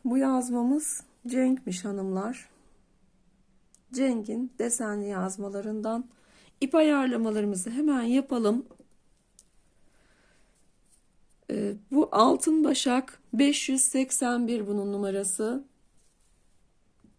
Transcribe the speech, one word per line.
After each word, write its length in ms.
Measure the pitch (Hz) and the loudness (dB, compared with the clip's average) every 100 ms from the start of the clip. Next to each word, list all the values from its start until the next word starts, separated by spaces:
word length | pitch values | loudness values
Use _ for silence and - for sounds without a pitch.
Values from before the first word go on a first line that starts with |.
| 247 | 0
Bu 120 | 262 | 2
yazmamız 840 | 269 254 247 240 240 294 302 - - _ 240 | 2 0 0 0 2 0 -2 -6 -10 _ -4
Cenk'miş 580 | 254 254 262 - 180 208 | 0 2 2 -2 -6 -6
hanımlar. 640 | 196 190 185 208 160 - _ _ _ _ _ _ _ _ _ _ _ _ _ _ | -4 -2 -2 -4 -8 -16 _ _ _ _ _ _ _ _ _ _ _ _ _ _
Cenk'in 580 | 254 269 233 208 226 254 - | -2 0 0 -4 -6 -6 -4
desenli 480 | 233 - 214 208 202 | -2 -2 -2 -4 -4
yazmalarından. 1000 | 190 185 190 202 202 214 214 220 233 254 _ _ _ - _ | -4 -4 -6 -8 -8 -8 -6 -4 -6 -8 _ _ _ -20 _
İp 140 | 269 330 | 2 4
ayarlamalarımızı 920 | 311 285 254 240 220 214 208 185 208 | 4 4 2 0 0 0 -2 -4 -6
hemen 320 | 247 302 262 | -2 0 0
yapalım. 640 | 233 269 269 247 208 240 - - - _ _ _ _ - _ _ _ _ _ _ _ _ _ _ _ _ _ _ _ _ _ _ _ _ - | 2 0 0 0 2 0 -4 -18 -20 _ _ _ _ -20 _ _ _ _ _ _ _ _ _ _ _ _ _ _ _ _ _ _ _ _ -6
Ee, 220 | 214 202 208 - | -4 -4 -6 -2
bu 180 | 277 - | 0 2
Altın 520 | - 254 269 330 311 | 6 6 6 4 4
Başak 560 | 285 262 262 254 262 - _ | 4 2 2 0 -2 -14 _
beş 360 | 226 285 285 - | 2 2 2 -2
yüz 120 | 262 | 0
seksen 640 | - 262 262 - 247 240 233 | 2 0 0 0 0 0 -2
bir 200 | 240 202 | -2 -2
bunun 260 | 202 202 | -2 -2
numarası. 720 | 202 196 196 196 - 214 262 269 _ _ _ _ _ _ _ _ _ _ _ _ _ _ | -2 -2 -2 -2 -2 -2 -4 -8 _ _ _ _ _ _ _ _ _ _ _ _ _ _